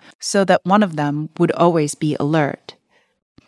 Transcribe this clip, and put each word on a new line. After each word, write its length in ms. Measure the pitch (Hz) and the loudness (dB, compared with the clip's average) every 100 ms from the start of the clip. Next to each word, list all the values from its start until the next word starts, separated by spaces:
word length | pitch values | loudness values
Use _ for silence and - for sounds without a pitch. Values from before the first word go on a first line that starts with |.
| - _ | -20 _
so 240 | - 202 | -4 0
that 200 | 185 185 175 | 2 2 2
one 180 | 202 | 0
of 120 | 202 156 | 0 -2
them 340 | 147 147 156 - | -4 -4 -6 -2
would 120 | 170 | -2
always 420 | - 170 165 147 - | 2 2 2 -2 -2
be 200 | 151 - | -4 -2
alert. 560 | 143 160 143 - - - _ _ _ _ _ _ | 0 0 -2 -6 -16 -20 _ _ _ _ _ _